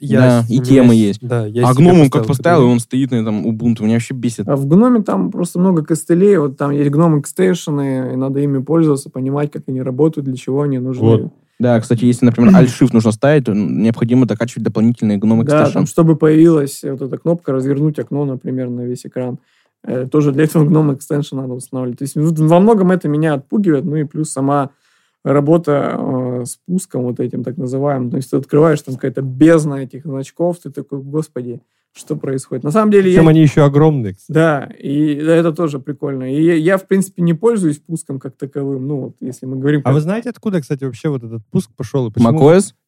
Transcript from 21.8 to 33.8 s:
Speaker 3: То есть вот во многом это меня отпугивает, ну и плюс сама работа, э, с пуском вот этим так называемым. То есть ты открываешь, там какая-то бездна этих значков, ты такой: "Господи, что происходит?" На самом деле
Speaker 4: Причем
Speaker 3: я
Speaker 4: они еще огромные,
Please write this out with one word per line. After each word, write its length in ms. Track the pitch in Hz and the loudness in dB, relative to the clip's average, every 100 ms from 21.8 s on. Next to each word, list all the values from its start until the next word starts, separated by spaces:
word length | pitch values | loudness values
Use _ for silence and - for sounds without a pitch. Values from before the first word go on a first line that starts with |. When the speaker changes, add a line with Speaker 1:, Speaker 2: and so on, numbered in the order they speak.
| 127 123 | -8 -8
Speaker 3:
То 20 | |
есть 120 | 139 151 | -8 -2
вот 200 | 160 156 | -2 0
во 180 | 156 175 | 2 4
многом 320 | 208 220 180 | 4 4 2
это 160 | 180 151 | 0 -2
меня 260 | 147 160 | -2 0
отпугивает, 500 | 143 - 208 196 139 | -2 -4 -2 0 0
ну 100 | 160 | -2
и 80 | 156 | -4
плюс 280 | 147 156 156 | -4 -6 -6
сама 380 | 139 139 143 131 _ _ _ _ _ | -4 -2 0 -2 _ _ _ _ _
работа, 720 | 139 143 143 170 160 143 135 - | -2 0 2 0 0 -2 -2 -6
э, 460 | - 131 127 123 123 | -6 -6 -6 -8 -10
с 120 | - - | -14 -8
пуском 380 | 185 - 131 | -6 -6 -6
вот 160 | 123 117 | -6 -4
этим 240 | 123 127 | -6 -6
так 120 | 123 123 | -8 -8
называемым. 520 | 127 135 143 135 123 | -6 -4 -2 -2 -4
То 60 | 123 | -6
есть 140 | 135 | -4
ты 60 | 143 | -6
открываешь, 440 | 131 147 160 151 | 0 2 4 2
там 140 | - 127 | -4 -8
какая-то 260 | 135 139 | -6 -6
бездна 520 | 135 127 156 165 151 | -6 2 4 4 2
этих 300 | 139 131 - | -6 -10 -12
значков, 540 | 160 135 135 - 175 170 | -10 -10 -10 -4 -4 -4
ты 60 | 139 | -10
такой: 300 | 135 135 139 | -14 -12 -12
"Господи, 600 | 139 151 156 127 123 120 _ _ _ | -8 -8 -8 -10 -12 -14 _ _ _
что 220 | - - - | -16 -10 -8
происходит?" 480 | 139 135 - 131 | -6 -8 -8 -8
На 60 | 139 | -2
самом 180 | 220 214 | 0 4
деле 140 | 202 | 4
Speaker 4:
Причем 200 | 190 180 160 | 4 6 6
Speaker 3:
я 40 | |
Speaker 4:
они 100 | 156 | 6
еще 220 | 151 - | 6 6
огромные, 500 | 143 143 | 4 4